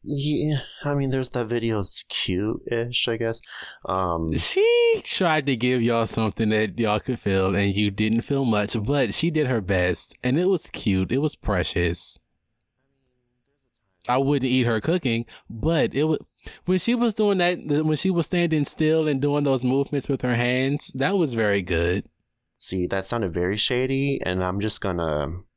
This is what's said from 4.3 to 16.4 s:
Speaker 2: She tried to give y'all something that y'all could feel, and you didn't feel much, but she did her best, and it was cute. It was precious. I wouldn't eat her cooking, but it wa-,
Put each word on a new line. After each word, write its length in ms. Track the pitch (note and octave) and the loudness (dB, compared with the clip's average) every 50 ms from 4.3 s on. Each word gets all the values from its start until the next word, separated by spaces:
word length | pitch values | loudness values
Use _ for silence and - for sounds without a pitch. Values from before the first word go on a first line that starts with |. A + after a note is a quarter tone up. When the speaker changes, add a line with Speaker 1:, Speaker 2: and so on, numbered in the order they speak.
| D#2 - | 0 0
Speaker 2:
She 640 | - - - F#4+ G#4+ A#4 A#4+ A#4+ A#4+ A#4 A4+ G#4 | 0 0 2 4 4 4 4 4 4 4 2 0
tried 420 | - - - - F#3+ E3+ D#3 D#3 C#3 | -2 -6 -2 0 2 2 2 2 0
to 100 | C#3 C3+ | 0 -2
give 260 | A2+ A#2+ B2 B2+ B2 | 0 2 0 2 2
y'all 240 | A#2 A#2+ A#2 A#2 A2+ | 2 2 2 2 0
something 440 | A2 - - A2 G#2+ - - A2+ G#2+ | 0 0 -2 -2 -2 0 0 0 2
that 280 | A2 G#2+ A2 G#2 F2 A2+ | 2 2 0 -2 -2 -2
y'all 220 | A2+ G#2+ G#2 A2 | 0 0 0 0
could 180 | - - B2 - | -2 -4 -6 -4
feel, 380 | - G#2 F#2+ F#2+ F#2+ F#2+ G2 | -2 0 0 2 2 2 2
and 180 | G2 G2+ G2+ F#2+ | 2 0 0 2
you 160 | G#2 G#2+ G#2 | 2 0 0
didn't 300 | F#2+ G2 G#2+ G#2+ A2 A#2 | 0 0 0 2 2 0
feel 220 | - - C#3+ C#3 C3+ | 0 -2 -2 0 2
much, 360 | A#2+ A2 G#2 G#2 G#2+ - A2+ | 2 2 0 0 0 -2 -4
but 320 | G#2 A2+ C#3+ C#3+ D#3 G3 | -2 0 0 0 0 0
she 200 | - - - F3 | 0 0 0 0
did 160 | D3+ D#3 D3 B2+ | 0 0 0 0
her 120 | B2 A2+ | 0 -2
best, 560 | F#2+ F2+ G2 F#2 F2+ F2+ F2 - - - - _ | 0 0 0 2 2 2 0 -2 -4 -6 -8 _
and 160 | - B2 B2+ D#3 | -2 0 0 2
it 100 | F3+ F#3 | 2 2
was 200 | G3 D#3+ - - | 0 0 -2 -8
cute. 420 | - - - G#2+ F#2+ F#2 F#2+ - | -10 -4 -2 0 2 0 0 0
It 80 | - C3+ | 0 0
was 160 | D3 D3 - | 0 -2 -4
precious. 840 | _ - - G2+ F2+ E2+ - - F#2 F2 E2+ E2+ - - - - - _ _ _ _ _ _ _ _ _ _ _ _ _ C3+ C#3 C3+ C3 B2+ B2+ B2 _ _ _ _ _ _ _ _ _ _ _ _ _ _ _ _ - - | _ -4 -2 0 0 0 -2 -2 0 0 0 0 -2 -2 -2 -4 -6 _ _ _ _ _ _ _ _ _ _ _ _ _ _ _ _ _ _ _ _ _ _ _ _ _ _ _ _ _ _ _ _ _ _ _ _ -4 -2
I 100 | B2 C3 | 0 0
wouldn't 320 | C#3 C3+ D3 C#3 B2 B2+ | 2 2 2 2 2 2
eat 160 | B2+ C3 A#2 | 2 2 4
her 140 | A#2+ A2+ A2 | 2 2 0
cooking, 460 | - - F3 F3+ - B2 A#2 A#2 A#2 - - - _ _ | 0 0 -2 0 0 0 0 0 -2 -6 -14 -20 _ _
but 440 | A2+ A2+ G#2+ D#3 E3+ D#3 B2+ A2 - | -10 -4 -2 0 2 2 0 0 0
it 100 | C3 D3+ | 0 0
wa-, 120 | D#3 D#3+ - - _ _ _ | 0 0 -2 -4 _ _ _